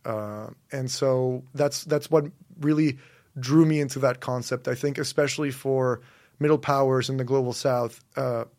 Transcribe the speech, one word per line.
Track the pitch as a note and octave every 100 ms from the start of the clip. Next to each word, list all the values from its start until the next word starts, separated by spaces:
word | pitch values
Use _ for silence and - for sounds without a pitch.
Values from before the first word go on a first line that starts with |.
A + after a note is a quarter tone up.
Uh, | - A2 G#2 G#2+ A2 - _
and | C#3 C3
so | - C3+ B2+ B2+ B2+ -
that's, | C3+ C#3+ -
that's | D3+ D3 -
what | D#3+ D3 - - -
really | D3 D#3 D#3 C3+ - _ _ C#3
drew | B2+ D#3
me | D#3 D3+
into | C#3 C3+
that | C3 B2+
concept. | - B2+ - B2+ B2+
I |
think | B2+ C#3+ C#3
especially | C3+ - C#3+ C#3+ C#3+
for | C3 C3+ C3 B2+ A#2+ - - _ -
middle | D3+ D3+
powers | - C#3 C3+ C3 B2+
in | C3
the |
global | B2+ C3+ B2
south, | A#2 C#3 B2 A#2 - _ C3+
uh, | C3 A#2 A2+